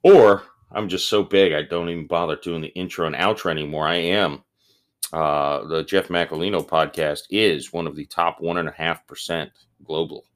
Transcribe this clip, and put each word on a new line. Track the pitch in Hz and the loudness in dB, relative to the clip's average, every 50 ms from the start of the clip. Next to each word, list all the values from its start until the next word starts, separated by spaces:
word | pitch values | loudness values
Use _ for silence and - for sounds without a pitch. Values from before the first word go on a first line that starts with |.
| - | 10
Or | 180 202 160 117 104 101 98 - - _ _ _ _ | 10 10 12 10 8 8 4 0 -16 _ _ _ _
I'm | - 107 107 | -8 -8 -6
just | 90 90 90 - - | -4 -4 -4 -2 0
so | 110 104 92 | 0 0 0
big, | - 98 98 98 90 78 | 4 4 4 6 6 4
I | 76 76 | -2 -4
don't | - 87 85 85 87 | -4 -4 -4 -4 -4
even | 85 85 78 | -6 -8 -6
bother | - 87 85 87 80 76 | -2 -2 -2 0 -2 -4
doing | - - 87 85 82 | -6 -6 -8 -6 -6
the | 78 - _ | -8 -8 _
intro | 90 92 87 - - 85 | -10 -10 -8 -6 -4 -4
and | 78 76 | -4 -2
outro | - 90 101 110 - - 90 | 0 0 0 0 -2 -4 -4
anymore. | 80 78 76 73 76 76 78 | -4 -4 -6 -6 -6 -4 -2
I | 78 85 | -2 -2
am. | 87 82 87 92 104 98 78 71 67 _ _ _ _ _ _ _ _ _ _ _ _ - - | -2 0 0 0 0 0 -2 -4 -8 _ _ _ _ _ _ _ _ _ _ _ _ -12 -8
Uh, | - 82 80 76 73 73 73 73 73 71 - | -4 -2 -2 0 0 0 0 -2 -2 -4 -6
the | 76 80 80 80 | -6 -6 -6 -4
Jeff | - 95 95 92 - | -2 -2 -2 -2 -2
Macolino | 90 85 85 - 80 - - 101 101 85 73 | -2 -4 -2 -2 -4 -6 -4 -4 -4 -4 -4
podcast | - 80 80 78 76 - 85 78 76 73 - - - | -2 0 0 0 0 -2 -4 -4 -4 -4 -6 -10 -4
is | - 104 110 101 80 71 65 - - | -2 0 2 2 0 -2 -6 -10 -8
one | 85 85 | -8 -8
of | 78 73 | -8 -8
the | 76 73 | -10 -14
top | - - - 85 82 - - | -10 -4 -2 -2 -2 -4 -4
one | 82 85 87 | -6 -4 -4
and | 87 82 78 | -4 -4 -6
a | - | -8
half | - 80 82 82 - _ | -6 -6 -6 -6 -6 _
percent | _ - - - - 85 82 73 - _ _ _ _ _ _ - | _ -16 -14 -8 -6 -6 -6 -6 -10 _ _ _ _ _ _ -12
global | - 78 78 85 71 71 - _ _ _ | -8 -4 -4 -4 -6 -8 -18 _ _ _